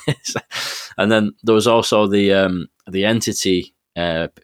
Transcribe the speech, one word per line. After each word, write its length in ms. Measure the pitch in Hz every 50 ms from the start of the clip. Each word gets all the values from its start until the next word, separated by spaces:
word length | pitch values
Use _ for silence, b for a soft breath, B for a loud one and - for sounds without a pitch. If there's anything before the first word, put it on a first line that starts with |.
| -
<laughs> 920 | - 139 - _ - - - - _ - - - - - - - - - -
And 120 | 95 104
then 240 | 113 110 107 104 - _ -
there 120 | 113 113
was 120 | 110 104
also 400 | 120 113 117 113 - - 107 107
the, 260 | 101 98 101 101 98 98
um, 360 | 98 95 95 92 90 80 - _ _ _
the 200 | - 90 95 95
entity, 680 | 104 113 117 - - 104 - - - 95 90 85 - _ _ _ _ _
uh, 320 | 85 87 85 82 80 82 82 -
p-, 80 | -